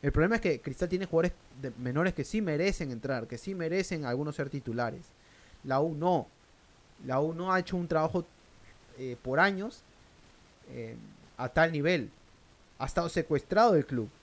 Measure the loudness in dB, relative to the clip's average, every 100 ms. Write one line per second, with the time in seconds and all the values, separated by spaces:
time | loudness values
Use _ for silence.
0 | 2 4 4 4 2 -2 -4 -4 -2 -2
1 | 0 2 2 -2 -18 -10 -10 -6 -2 2
2 | 0 0 -4 -2 0 0 0 0 -4 -6
3 | -4 -4 -4 -8 -8 -6 -2 0 -2 -4
4 | -2 -2 -4 -4 -6 -4 -4 -2 -4 -4
5 | -16 -20 -20 -20 -20 -16 -2 0 0 0
6 | 2 2 0 _ -20 -20 -20 -20 _ -16
7 | -2 0 0 -2 0 0 0 -4 0 0
8 | 2 0 -4 -14 -20 -20 -20 -20 -20 -12
9 | -10 -8 -2 4 4 2 -6 -10 -20 -20
10 | -20 -20 -20 -20 -20 -20 -14 -12 -10 -12
11 | -16 -20 -20 -8 -2 4 4 4 2 0
12 | -2 -12 -20 -20 -20 -20 -20 -10 -4 -2
13 | 0 -2 0 0 2 6 8 6 4 -2
14 | -4 -8